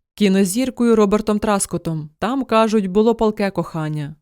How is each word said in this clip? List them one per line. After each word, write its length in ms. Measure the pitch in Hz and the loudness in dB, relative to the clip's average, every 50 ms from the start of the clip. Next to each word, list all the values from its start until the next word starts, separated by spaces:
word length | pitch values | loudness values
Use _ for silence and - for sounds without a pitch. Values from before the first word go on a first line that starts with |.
| _ _ _ | _ _ _
Кінозіркою 840 | - 208 202 190 196 202 185 185 240 262 262 254 - 240 233 226 | 0 2 2 4 4 2 2 0 -2 -4 -4 -2 0 2 4 4
Робертом 420 | 220 214 202 202 208 214 - 214 208 | 4 4 2 2 0 0 0 -2 -2
Траскотом. 720 | - 220 208 196 196 - - 170 - 170 160 156 151 151 - _ | 0 0 -2 -2 -2 -4 -6 -6 -6 -6 -8 -8 -8 -12 -10 _
Там, 260 | - 202 254 277 247 | -6 -4 -4 -4 -4
кажуть, 420 | - 226 220 220 220 208 226 196 | 0 2 2 2 2 2 0 0
було 280 | 190 180 208 214 233 226 | 0 2 2 2 2 2
палке 360 | 233 233 214 214 - 202 196 | 2 0 -2 0 0 -4 -4
кохання. 640 | 190 - 170 - - 165 156 151 151 151 147 139 156 - | -2 -4 -6 -6 -6 -8 -6 -6 -6 -6 -8 -8 -12 -16